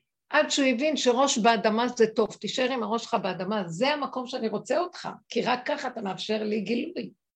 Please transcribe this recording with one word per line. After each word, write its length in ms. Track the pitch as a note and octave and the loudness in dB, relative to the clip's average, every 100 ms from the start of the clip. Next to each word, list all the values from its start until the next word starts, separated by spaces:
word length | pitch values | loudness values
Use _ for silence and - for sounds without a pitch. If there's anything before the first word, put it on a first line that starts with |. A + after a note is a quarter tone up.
| _ _ - | _ _ 2
עד 200 | D4 D4+ | 4 4
שהוא 180 | C#4+ C4 | 4 2
הבין 300 | A#3 D#4 D4 | 4 2 2
שראש 400 | B3 A#3+ C#4 B3+ | 2 4 4 4
באדמה 500 | G#3+ A3+ A3+ G#3+ A#3+ | 4 4 2 2 0
זה 200 | A#3+ A3 | 2 2
טוב, 260 | A3 G#3+ | 4 0
תישאר 380 | - G3+ - B3+ | -2 -6 -2 0
עם 120 | B3+ | 0
הראש 200 | G#3+ A3+ | -2 -4
שלך 100 | - | -2
באדמה, 500 | A3 F#3 F3+ F#3 G#3+ F3 | -2 -2 -4 -2 -2 -4
זה 260 | E3 C4 | -2 0
המקום 340 | D4 C4+ C4 A#3+ | 0 -2 -6 -6
שאני 200 | B3+ A3 | -4 -4
רוצה 320 | G3+ - D#4 | -4 -2 -2
אותך, 300 | F4 - - - - | -2 -6 -10 -12 -6
כי 120 | A#3 | -2
רק 180 | G3 A#3+ - | 0 0 0
ככה 220 | D4 C4 | -4 -4
אתה 140 | A#3 | -6
מאפשר 420 | G3 F#3 - G#3+ | -6 -6 -4 -2
לי 180 | G#3+ G#3+ | -2 -2
גילוי. 500 | F#3+ B3 E4+ C#4+ - _ _ | -2 -2 -2 -6 -10 _ _